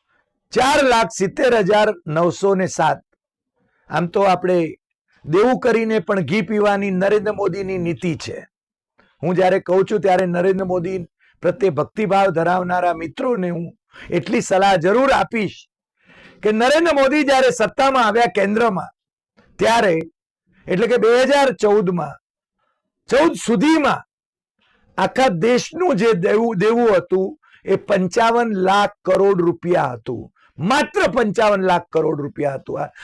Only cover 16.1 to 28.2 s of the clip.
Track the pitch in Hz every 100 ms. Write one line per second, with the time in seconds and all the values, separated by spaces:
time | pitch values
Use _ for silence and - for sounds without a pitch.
16.1 | - - - 208 220 247 311 339 277 269
17.1 | 302 269 262 254 - 208 - 269 262 220
18.1 | 220 233 208 196 214 233 180 - _ _
19.1 | _ _ _ _ - 208 233 208 165 170
20.1 | _ _ _ _ _ - 180 220 240 220
21.1 | 240 262 285 269 180 208 208 185 175 147
22.1 | - _ _ _ _ _ _ _ _ -
23.1 | 262 330 269 - 226 302 320 269 151 -
24.1 | _ _ _ _ _ _ _ _ - 190
25.1 | - 262 170 226 247 - 320 359 208 226
26.1 | 180 196 208 233 202 214 233 233 185 175
27.1 | 190 196 - _ _ - 190 - 196 185
28.1 | 233